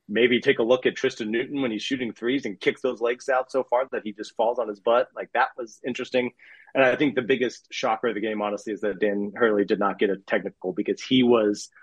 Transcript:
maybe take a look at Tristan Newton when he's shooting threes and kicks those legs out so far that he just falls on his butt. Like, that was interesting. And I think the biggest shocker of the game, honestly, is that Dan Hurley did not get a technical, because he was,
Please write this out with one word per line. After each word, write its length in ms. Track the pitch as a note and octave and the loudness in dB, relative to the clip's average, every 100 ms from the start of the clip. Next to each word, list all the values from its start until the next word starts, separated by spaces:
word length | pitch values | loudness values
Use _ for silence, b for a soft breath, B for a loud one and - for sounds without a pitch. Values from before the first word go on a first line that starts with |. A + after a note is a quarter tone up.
| - | -6
maybe 320 | G#2 B2 A#2+ | 2 4 4
take 200 | C#3 C3 | 2 2
a 40 | |
look 220 | A#2 B2+ B2 | 4 2 2
at 100 | - | 0
Tristan 360 | C3 - G#2+ | -4 -2 -4
Newton 300 | A2+ C3+ C#3+ | -2 -2 -2
when 100 | C3 | -2
he's 120 | G#2+ | -2
shooting 300 | - C3+ A#2+ | -4 -4 -6
threes 320 | - A#2 C3+ A#2 | -6 -2 -2 -4
and 140 | F#2 | -2
kicks 220 | C#3 C3 | -2 0
those 200 | B2+ A2 | -4 -2
legs 280 | A#2 B2 - | -2 -2 0
out 220 | B2+ - | -2 0
so 120 | C3 | -4
far 240 | B2 B2 C3+ | 0 -2 -2
that 100 | A2+ | -6
he 80 | G#2+ | -8
just 240 | G#2 G#2 - | -10 -12 -2
falls 240 | A2+ B2 | -2 0
on 80 | A2 | -4
his 120 | G2+ | -4
butt. 280 | A#2 A#2 B2+ A2 | 2 2 2 -6
Like, 160 | F#2+ | -6
that 160 | A#2 C3+ - | -2 -2 -2
was 220 | A#2 - C#3 | -14 -10 -10
interesting. 460 | A#2+ A#2+ B2+ B2 _ B B B C3+ | -8 -2 -2 -2 _ B B B 2
And 80 | |
I 120 | C3 - | 2 4
think 200 | D3 B2 | 0 0
the 60 | |
biggest 460 | A#2 B2+ A#2+ - _ | 0 0 0 -4 _
shocker 380 | - B2 A2 A#2+ | -6 -2 -2 -2
of 60 | G#2 | -2
the 60 | |
game, 200 | A2 G#2+ | -4 -2
honestly, 300 | G#2 G#2 - | -2 -4 -6
is 100 | G2+ | -4
that 180 | G#2+ F#2+ | -4 0
Dan 320 | G#2 G2+ G2+ G2+ | 0 0 -4 0
Hurley 300 | A#2 G#2 G2+ | 2 4 2
did 140 | G#2 | 2
not 180 | G2+ F#2 | 0 0
get 120 | G#2 | 0
a 80 | F#2+ | -2
technical, 560 | - G#2+ F#2 - F#2 | -2 -2 -2 -8 -8
because 280 | F2+ G#2 G2 | -4 -4 -4
he 220 | - C3 | 0 2
was, 460 | A#2+ A#2 G#2+ G2+ - b | 4 4 4 0 -6 b